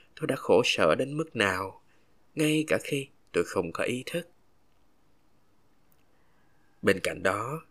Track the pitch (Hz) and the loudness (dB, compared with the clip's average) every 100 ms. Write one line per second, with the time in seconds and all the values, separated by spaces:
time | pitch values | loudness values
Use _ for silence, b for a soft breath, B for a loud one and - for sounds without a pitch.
0 | b - - 131 - - 123 - 87 78 | b -8 -4 -2 4 4 4 4 4 4
1 | 131 151 165 - 101 95 95 - _ _ | 0 -4 -4 0 0 0 -4 -12 _ _
2 | _ _ _ 156 156 156 156 95 - 143 | _ _ _ -2 0 2 0 -2 -2 -6
3 | 135 _ _ 85 87 101 85 - - 123 | -6 _ _ -2 -2 -2 -4 -2 -4 -4
4 | 127 170 165 _ _ _ _ _ _ _ | -6 -8 -8 _ _ _ _ _ _ _
5 | _ _ _ _ _ _ _ _ _ _ | _ _ _ _ _ _ _ _ _ _
6 | _ _ _ _ _ _ _ _ 110 92 | _ _ _ _ _ _ _ _ 2 2
7 | - - 92 101 117 156 - | 0 -2 0 0 -2 -6 -10